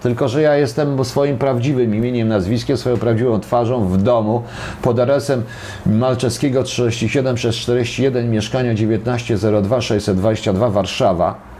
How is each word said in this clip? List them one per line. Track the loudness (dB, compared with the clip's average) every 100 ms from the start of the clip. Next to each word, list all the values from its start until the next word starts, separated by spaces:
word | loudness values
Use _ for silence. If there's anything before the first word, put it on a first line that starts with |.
Tylko | -2 0 0
że | 2
ja | 4 4
jestem | 2 0 0 0 0
swoim | 0 0 0
prawdziwym | 0 0 0 2 2 0
imieniem, | 0 0 2
nazwiskiem, | 0 0 -2 0 -2
swoją | 0 0
prawdziwą | 0 2 2 0
twarzą | 0 0 0 0 0
w | 2
domu | 2 2 2 -2 -4 -10 -12 -4
pod | 0 2
adresem | 2 0 0 -2 -4 -10 -14 -6 0
Malczewskiego | 2 2 0 -2 0 0 0
trzydzieści | 0 0 0 0 0
siedem | 0 0 0
przez | -2 -2
czterdzieści | 0 0 0 0
jeden, | 0 0 0
mieszkania | -2 -2 -2 0
dziewiętnaście | 0 0 0 -2 -4 -2 0
zero | 2 2
dwa | 2 0
sześćset | 0 -2 0 0
dwadzieścia | 0 0 0
dwa, | 0 2
Warszawa, | 0 -2 0 0 2 0 -2 -12 -20